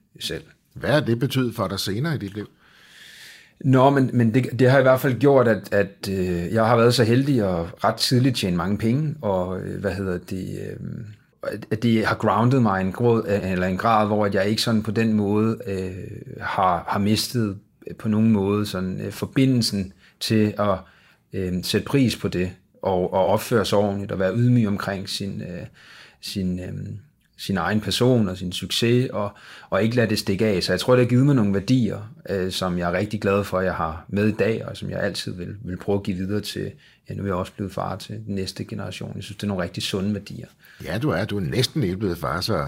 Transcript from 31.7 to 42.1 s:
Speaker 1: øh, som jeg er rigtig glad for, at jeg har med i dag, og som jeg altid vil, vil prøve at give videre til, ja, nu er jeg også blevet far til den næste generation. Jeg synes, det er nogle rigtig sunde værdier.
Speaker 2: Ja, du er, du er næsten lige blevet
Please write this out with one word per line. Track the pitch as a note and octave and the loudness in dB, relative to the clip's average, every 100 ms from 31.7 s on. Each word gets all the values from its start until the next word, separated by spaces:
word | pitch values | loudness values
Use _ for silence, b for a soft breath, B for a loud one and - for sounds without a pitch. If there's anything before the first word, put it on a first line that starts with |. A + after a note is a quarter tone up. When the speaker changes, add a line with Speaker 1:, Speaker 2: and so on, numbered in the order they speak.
| C3 G#2 G2+ G#2+ - - | 2 2 -2 -10 -14 -6
Speaker 1:
øh, | F#2+ F#2 | -4 -2
som | F2+ F#2 F2 | -2 -2 -2
jeg | F2 | 0
er | F2+ | 0
rigtig | G#2 G#2 | -2 -2
glad | G2+ G2+ | 0 0
for, | G2 F#2 | 0 -2
at | F#2 | 0
jeg | |
har | E2 D#2+ E2+ - | -2 -4 -6 -6
med | G2 G#2+ | 0 2
i | |
dag, | G#2 G2+ A2+ - | 2 0 -2 -6
og | - | -10
som | G2 | -8
jeg | F#2 | -4
altid | F#2+ F2+ - | -4 -4 -8
vil, | F#2 F2+ G2+ F2+ | -10 -10 -10 -10
vil | F2+ | -8
prøve | - G2+ | -2 -2
at | |
give | G2+ F2+ | -2 -4
videre | F#2+ G#2 | -4 -4
til, | - G2+ G2 - b b b | -6 -8 -8 -10 b b b
ja, | G2+ | -6
nu | |
er | G2 | -4
jeg | F2+ | -2
også | - - | -4 -8
blevet | G2 | -8
far | - F#2+ F#2+ | -6 -6 -6
til | - A2 A2 | -10 -12 -8
den | G2 | -6
næste | F#2+ - | -6 -8
generation. | A#2 - G2+ - - G#2 | -10 -10 -10 -10 -12 -12
Jeg | |
synes, | G2 - | -12 -8
det | |
er | G#2 | -4
nogle | F#2+ | -2
rigtig | F2 - | -4 -6
sunde | - G2+ G2 | -4 -2 -2
værdier. | G2+ - C3+ - _ B B D2 | -4 -6 -14 -16 _ B B -8
Speaker 2:
Ja, | F#2+ | -4
du | C#3+ | -2
er, | E2+ A2 | -2 -2
du | G2+ | -4
er | |
næsten | D#2 C2+ B2+ D#3+ | -2 0 -2 0
lige | F#2+ F#2 | -2 -2
blevet | G#2 | -2